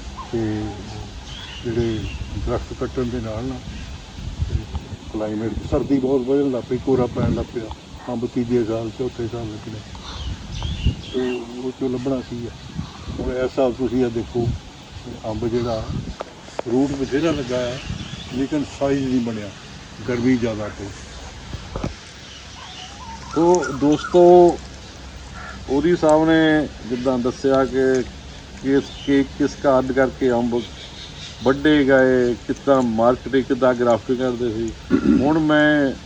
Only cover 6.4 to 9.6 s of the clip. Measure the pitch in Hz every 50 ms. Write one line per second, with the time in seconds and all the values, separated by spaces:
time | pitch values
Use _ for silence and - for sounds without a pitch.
6.4 | 143 143 127 117 110 - 131 123 - 139 131 127 123 120 - 131 - - - -
7.4 | 117 - - 120 110 107 - - - - - - - - 123 117 117 117 - 127
8.4 | 120 117 123 123 117 107 113 113 113 110 107 - 131 123 - - 117 110 113 117
9.4 | 113 110 107 107